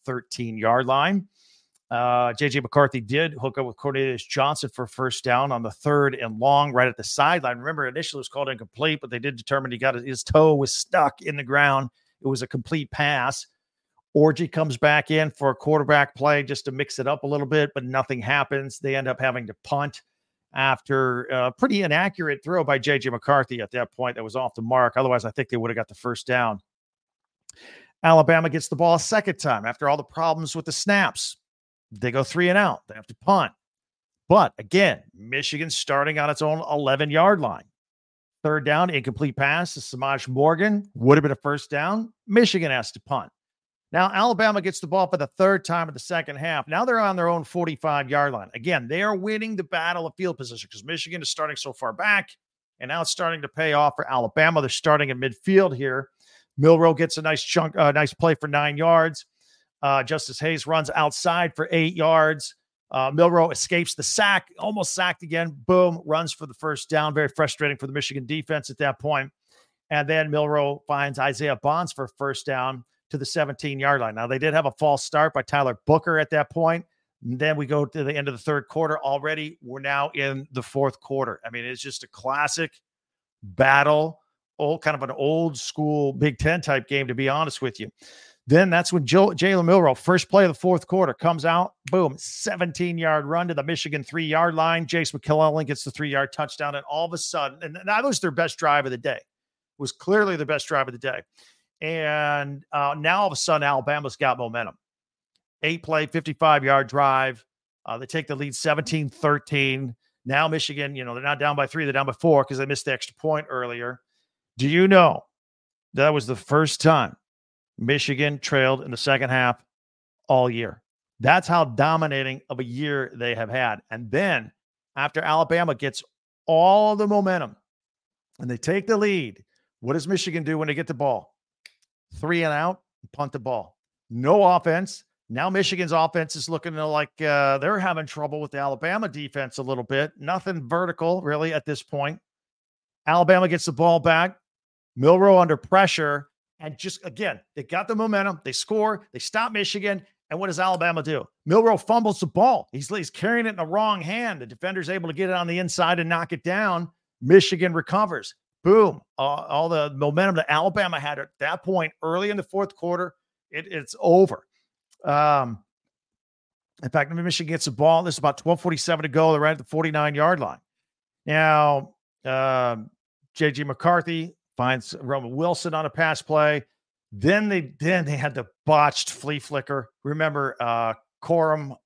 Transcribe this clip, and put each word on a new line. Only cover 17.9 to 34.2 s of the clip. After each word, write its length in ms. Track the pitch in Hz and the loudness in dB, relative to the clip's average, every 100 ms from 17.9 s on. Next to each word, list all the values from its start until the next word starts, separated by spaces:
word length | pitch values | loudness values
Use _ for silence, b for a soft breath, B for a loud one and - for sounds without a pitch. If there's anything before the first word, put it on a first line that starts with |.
| 131 - 127 | -2 -2 -4
happens. 580 | 110 143 135 139 135 - | -2 -2 0 -4 -6 -8
They 160 | 135 135 | -4 -4
end 120 | 131 | -4
up 120 | 123 | -2
having 260 | 131 123 113 | -2 -4 -8
to 80 | - | -14
punt 380 | - 143 143 - _ _ _ _ _ - | -6 -4 -4 -8 _ _ _ _ _ -2
after 680 | 135 147 - 135 131 123 123 | 0 0 -2 0 0 -2 -4
a 260 | 131 127 | -2 -2
pretty 320 | - 269 202 | -2 -2 0
inaccurate 600 | 175 151 190 - 160 139 | 0 0 0 -4 -6 -6
throw 200 | 156 180 | -4 -2
by 160 | 147 139 | 0 0
J 180 | 131 139 | 0 -2
J 140 | 127 | -2
McCarthy 500 | 117 - 139 127 120 | -4 2 2 2 -4
at 80 | 104 | -6
that 200 | 123 120 | -6 -6
point 240 | - 123 117 | -6 -6 -6
that 80 | |
was 120 | 110 127 | -8 -6
off 200 | 127 - | -6 -6
the 80 | |
mark. 340 | 113 127 123 127 | 0 4 4 4
Otherwise, 280 | 131 123 113 | 2 2 0
I 60 | |
think 180 | 120 127 | -6 -4
they 80 | 120 | -2
would 120 | 117 | -2
have 60 | 113 | -4
got 140 | 110 | -8
the 60 | - | -8
first 300 | 123 117 - | -8 -6 -2
down. 340 | 123 117 101 _ _ _ _ _ _ _ _ - B B B B B | 0 0 -4 _ _ _ _ _ _ _ _ -20 B B B B B
Alabama 480 | 165 160 151 165 160 | 6 6 6 4 2
gets 180 | 151 - | -4 -6
the 80 | 151 | 0
ball 200 | 170 165 | 2 2
a 40 | |
second 380 | - 214 202 151 | 2 -2 -2 -2
time 280 | 151 113 110 | -2 -2 -4
after 240 | 120 143 | -4 0
all 80 | 151 | -2
the 60 | |
problems 520 | 143 - 165 160 156 165 | -4 -4 -2 -2 -4 -8
with 100 | 156 | -8
the 60 | |
snaps. 640 | - 202 202 160 - - - _ _ _ _ _ 107 | -4 0 2 2 -2 -8 -10 _ _ _ _ _ -6
They 140 | 123 | -2
go 140 | 127 | -2
three 260 | 135 170 175 | -2 0 2
and 80 | 190 | 2
out. 240 | 190 107 - | 2 -2 -12
They 80 | 107 | -20
have 100 | - | -20
to 100 | - | -6
punt. 360 | - 196 123 - _ _ _ _ _ _ | 2 2 0 -6 _ _ _ _ _ _